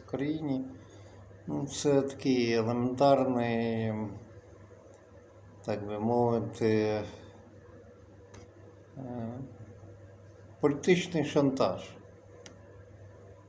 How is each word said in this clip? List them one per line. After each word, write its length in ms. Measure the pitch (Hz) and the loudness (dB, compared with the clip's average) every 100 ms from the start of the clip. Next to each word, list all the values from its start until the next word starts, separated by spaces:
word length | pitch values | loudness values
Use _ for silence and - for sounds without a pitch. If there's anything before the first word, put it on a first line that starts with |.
| - | -10
в 40 | |
країні, 540 | 131 143 156 151 131 131 - - - - - - - - | -6 -4 -4 -2 -4 -4 -12 -20 -20 -20 -20 -20 -16 -8
ну, 200 | 147 139 | -6 -6
це 360 | - 151 139 | -2 4 4
такий 500 | 135 - 143 127 117 | 2 -2 0 2 2
елементарний, 1400 | 117 110 120 123 127 139 135 131 123 117 117 117 113 113 107 107 95 - - - - - - - - - - - - - - | 2 2 0 -2 4 6 6 4 0 0 0 0 -2 -2 -2 -6 -10 -16 -20 -20 -20 -20 -20 -20 -20 -20 -20 -20 -20 -20 -14
так 220 | - 104 101 | -6 -6 -4
би 120 | 104 | -4
мовити, 1040 | 110 120 120 117 117 - 113 110 107 107 104 - - - - - - - - - - - - - - - - - - 139 | 0 2 2 2 -2 -2 2 2 2 -2 -6 -12 -18 -20 -20 -20 -20 -20 -20 -20 -20 -20 -20 -20 -20 -20 -20 -20 -20 -16
е, 360 | 131 123 113 123 139 - - - - - - - - - - - | -12 -8 -8 -10 -14 -16 -20 -20 -20 -20 -20 -20 -20 -20 -20 0
політичний 640 | 147 143 - 175 - 170 | 0 2 4 2 2 -2
шантаж 680 | - 151 139 131 104 92 - - - - - - - - - - - - - - - - | 2 4 4 4 0 0 -8 -18 -20 -20 -20 -20 -20 -20 -20 -20 -20 -20 -20 -20 -20 -20